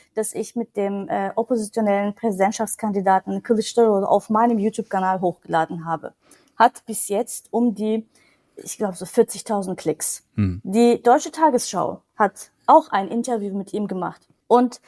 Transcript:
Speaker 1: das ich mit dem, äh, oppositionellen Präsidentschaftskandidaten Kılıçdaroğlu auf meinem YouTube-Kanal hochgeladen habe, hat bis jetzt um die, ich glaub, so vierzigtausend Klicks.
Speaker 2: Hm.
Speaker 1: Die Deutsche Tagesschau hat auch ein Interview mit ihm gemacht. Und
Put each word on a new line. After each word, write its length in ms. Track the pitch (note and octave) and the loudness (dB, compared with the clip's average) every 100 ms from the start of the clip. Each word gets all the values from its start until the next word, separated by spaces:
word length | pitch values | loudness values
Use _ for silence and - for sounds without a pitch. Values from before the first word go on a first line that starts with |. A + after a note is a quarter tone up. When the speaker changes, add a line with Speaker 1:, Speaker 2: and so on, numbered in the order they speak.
| _ - | _ -6
Speaker 1:
das 180 | G#3+ | -6
ich 220 | - G#3+ A#3+ | -6 -6 -6
mit 200 | A3 - | -6 -4
dem, 320 | G3+ G3+ G3 | -4 -4 -4
äh, 240 | G3+ G3 F3+ | -4 -2 -4
oppositionellen 800 | A#3 B3 G#3 - G#3+ G3+ G3+ G#3 | -2 -2 -2 -2 0 0 0 -2
Präsidentschaftskandidaten 1300 | A#3 F#3+ F#3+ - G#3+ - G#3+ G3+ F#3+ F#3+ F#3+ G3 | -4 0 0 0 -6 -4 -4 0 2 2 0 -6
Kılıçdaroğlu 640 | - A3 A3 - A3+ G3 G3 | 0 0 0 2 4 4 2
auf 240 | G3+ - | 0 2
meinem 280 | G#3+ A#3+ A#3 | 2 2 2
YouTube-Kanal 640 | G#3 G#3+ G3+ F#3+ F#3 F#3+ | 0 -4 -4 -2 0 0
hochgeladen 640 | F3+ E3+ - E3+ D#3+ F3 E3 | -2 -4 -2 -2 -2 -4 -6
habe, 280 | D#3+ - - _ - _ - | -6 -8 -18 _ -20 _ 2
hat 280 | A#3+ - - | 4 4 -8
bis 220 | A3 - | -8 -4
jetzt 380 | G3+ B3 - - | -4 -4 -8 -6
um 240 | G#3+ A#3+ G3 | 0 0 0
die, 320 | G#3+ A3 A3 _ _ _ _ - | -2 -2 -4 _ _ _ _ -18
ich 220 | - - | -14 -6
glaub, 180 | G#3 F3 | -6 -6
so 100 | F3+ | -2
vierzigtausend 720 | - A#3 G3 - G3+ F#3 F3+ | 2 2 0 -4 -4 -4 -4
Klicks. 480 | - - - - - - | -4 -4 -4 -6 -8 -2
Speaker 2:
Hm. 260 | G2 F2+ | -2 -2
Speaker 1:
Die 380 | - G3+ A#3+ A#3 | -2 4 4 4
Deutsche 280 | A#3+ C#4 D#4+ | 4 4 2
Tagesschau 720 | D4+ D#4 B3 - - - F3+ _ - | 0 2 2 -2 -4 -4 -6 _ 0
hat 360 | G#3 - - _ - | 0 0 -14 _ 6
auch 240 | D4+ D#4 | 6 6
ein 180 | G3+ G3 | -2 -2
Interview 500 | A#3 A#3 A#3 G3+ G3 | -4 -4 -4 -4 -6
mit 140 | G3 | -6
ihm 140 | G#3+ G#3 | -6 -4
gemacht. 400 | F#3 F3 - _ _ _ | -4 -6 -8 _ _ _
Und 340 | A#3 B3 - | 4 4 -2